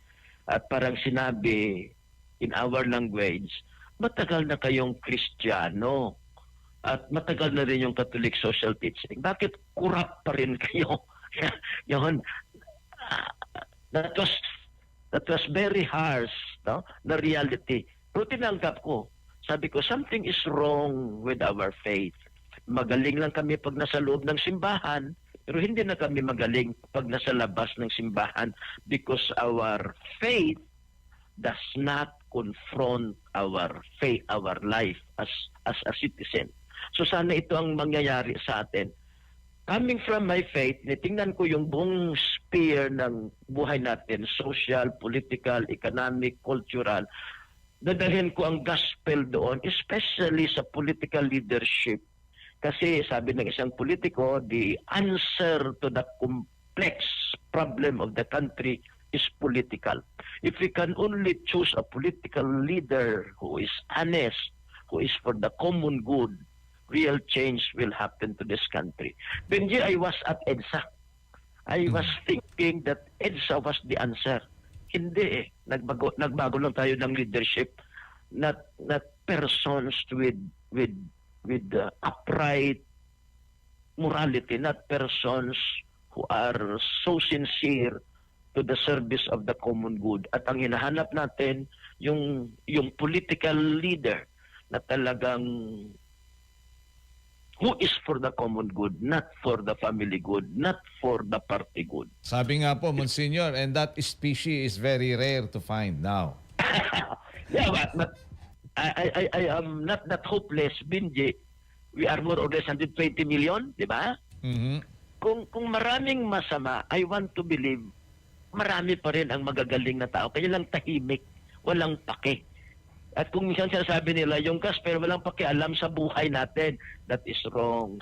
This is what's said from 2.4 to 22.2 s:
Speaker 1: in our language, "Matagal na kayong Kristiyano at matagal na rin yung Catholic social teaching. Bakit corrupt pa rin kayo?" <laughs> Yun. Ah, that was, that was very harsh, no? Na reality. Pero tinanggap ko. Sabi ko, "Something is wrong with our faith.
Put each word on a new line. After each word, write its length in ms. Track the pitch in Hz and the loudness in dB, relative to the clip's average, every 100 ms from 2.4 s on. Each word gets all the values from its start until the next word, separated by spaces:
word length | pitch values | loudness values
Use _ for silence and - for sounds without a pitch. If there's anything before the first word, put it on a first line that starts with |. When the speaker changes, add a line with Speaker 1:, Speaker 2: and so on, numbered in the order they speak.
Speaker 1:
in 80 | 120 98 | -4 0
our 240 | 123 131 | 0 2
language, 720 | 123 120 117 104 101 90 98 - - - - - | 2 2 0 0 0 0 -6 -12 -16 -20 -18 -4
"Matagal 520 | 226 - 190 165 151 | -2 0 0 2 0
na 80 | 143 | 0
kayong 400 | 131 131 127 123 | 2 2 2 -2
Kristiyano 1200 | - 123 - - 113 98 82 98 120 139 113 - - - - - - - | -4 -2 -2 -2 0 2 0 0 0 2 0 -6 -18 -20 -20 -20 -20 -10
at 240 | - 131 - | -4 -4 -2
matagal 400 | 151 165 147 151 | -4 -2 0 2
na 80 | 143 | 2
rin 240 | 131 131 127 | 2 2 2
yung 80 | |
Catholic 400 | 120 123 120 117 - | 0 -2 0 0 2
social 360 | 110 110 113 | 0 2 0
teaching. 480 | 104 85 - - 104 | 0 -2 -6 -10 -4
Bakit 320 | 180 196 196 - - - | -2 0 -2 -4 -12 -2
corrupt 480 | 180 175 170 - - | 0 2 -2 -4 -2
pa 80 | |
rin 240 | 143 131 123 | 0 0 0
kayo?" 480 | - 175 147 151 - - - | -2 0 0 0 -6 -20 -14
<laughs> 560 | - 156 - - - - | -4 -4 -4 -6 -8 -2
Yun. 400 | 139 156 156 - - - - - - - - | 2 2 0 -2 -12 -14 -20 -20 -20 -20 -12
Ah, 320 | 247 - - - - - - - - | -6 -4 -6 -8 -12 -12 -14 -18 -6
that 240 | 156 165 196 | -2 -2 0
was, 160 | 190 - - - - - - - - | 0 0 -4 -12 -18 -20 -20 -20 -6
that 160 | 143 - | -4 0
was 160 | 165 143 | 0 0
very 320 | 147 202 196 160 | 0 2 2 0
harsh, 480 | 151 160 131 117 - - - - | 0 2 2 0 -6 -12 -8 -4
no? 160 | 139 - - - | -4 -4 -10 -2
Na 160 | 156 | 0
reality. 640 | 156 151 139 127 - 123 - - - | 2 2 2 0 0 -2 -2 -16 -6
Pero 160 | 185 214 | -2 -2
tinanggap 560 | 262 233 190 165 - | 0 -2 0 -2 -4
ko. 240 | - 123 113 - - - - | -4 -4 -4 -14 -20 -14 -4
Sabi 240 | 151 151 | -2 0
ko, 80 | 143 | 0
"Something 460 | - 254 285 226 180 | 0 0 -2 -4 -2
is 160 | 180 151 | -2 0
wrong 720 | 147 147 147 147 131 123 107 | 2 2 4 2 0 -4 -6
with 240 | 117 123 95 | -4 0 0
our 240 | 101 98 - 104 | 0 -2 -4 -2
faith. 320 | 98 92 - | -2 -2 -6